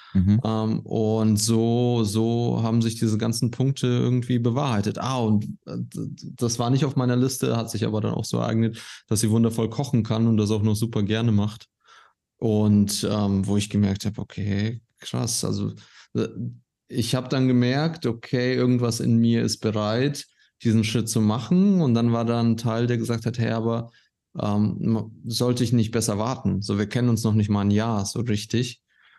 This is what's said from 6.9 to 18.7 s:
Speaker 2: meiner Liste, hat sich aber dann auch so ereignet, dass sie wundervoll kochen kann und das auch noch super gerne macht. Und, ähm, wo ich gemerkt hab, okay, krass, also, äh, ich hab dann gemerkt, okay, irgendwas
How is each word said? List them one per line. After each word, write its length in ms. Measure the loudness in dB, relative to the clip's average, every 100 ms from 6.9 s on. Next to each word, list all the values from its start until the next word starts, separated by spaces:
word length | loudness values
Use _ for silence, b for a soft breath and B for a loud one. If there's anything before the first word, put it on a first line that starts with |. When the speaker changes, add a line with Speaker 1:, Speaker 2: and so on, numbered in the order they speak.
| 0
Speaker 2:
meiner 220 | 0 2
Liste, 400 | 0 0 -2 -2
hat 120 | -4
sich 160 | -4 -2
aber 160 | -2
dann 120 | -2
auch 120 | -4 -4
so 120 | -2
ereignet, 420 | 0 0 0 -2 B B -4
dass 120 | -2
sie 80 | 2
wundervoll 380 | 2 2 0 -2
kochen 340 | -2 -2 0
kann 240 | 0 0 2
und 100 | 2
das 140 | 2
auch 120 | 2
noch 120 | 0 0
super 280 | -2 -2
gerne 280 | -2 0 2
macht. 360 | 2 0 -4 -14 _ b b b _ _ _
Und, 680 | 0 2 4 4 4 0 -2
ähm, 360 | 0 0 0 0
wo 100 | 0
ich 120 | 0
gemerkt 360 | 0 0 0 -4
hab, 120 | -6
okay, 640 | -8 -6 -4 -2 -2 -6 -12 _
krass, 440 | -8 -4 -4 -4
also, 300 | -4 -4 -6 -8 B B B -6
äh, 120 | -6 -6 -10 -12 _ _ _
ich 260 | -4 -2 -2
hab 140 | -2
dann 180 | 0 2
gemerkt, 580 | 4 2 2 -2 -2 -4
okay, 480 | -6 -4 -2 0 2
irgendwas 440 | 2